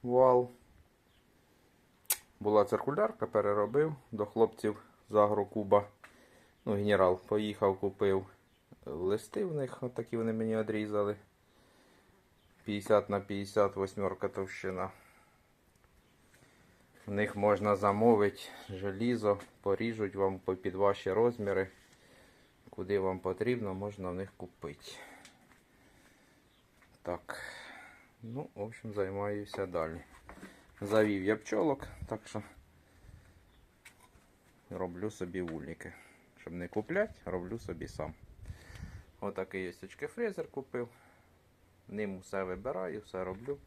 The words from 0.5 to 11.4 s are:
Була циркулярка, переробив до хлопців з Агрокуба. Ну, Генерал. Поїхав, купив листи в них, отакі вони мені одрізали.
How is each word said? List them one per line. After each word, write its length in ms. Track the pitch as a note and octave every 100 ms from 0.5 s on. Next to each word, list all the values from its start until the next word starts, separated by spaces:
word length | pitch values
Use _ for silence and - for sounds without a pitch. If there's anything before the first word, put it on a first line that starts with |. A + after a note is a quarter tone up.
| - - - _ _ _ _ _ _ _ _ _ _ _ _ _ - - _
Була 240 | G#2 G#2+
циркулярка, 640 | G2+ G#2+ - D3 G#3+ - -
переробив 680 | G#2+ G2+ G2+ G#2 C3+ D#3 D3+ -
до 160 | G#2+ G#2
хлопців 560 | A2+ A2 - G#2+ G#2 - _ _
з 40 |
Агрокуба. 760 | G#2+ G#2 G#2 G2 A2 G2 G2+ G2+ _ - - - - - _
Ну, 100 | -
Генерал. 460 | G2+ G#2 G2+ F#2 F#2 -
Поїхав, 540 | G#2+ G#2+ G2+ G2+ F#2+
купив 460 | G2+ - G2+ F#2+ F#2+ - _ _ _ -
листи 600 | - D2 F#2+ - - -
в 100 | F#3+
них, 280 | D3+ C3 -
отакі 340 | B2 A#2+ A#2 A#2
вони 160 | A2+
мені 240 | A2 A2+ A2
одрізали. 600 | G#2+ G#2+ G#2+ G#2 G#2 G#2 - _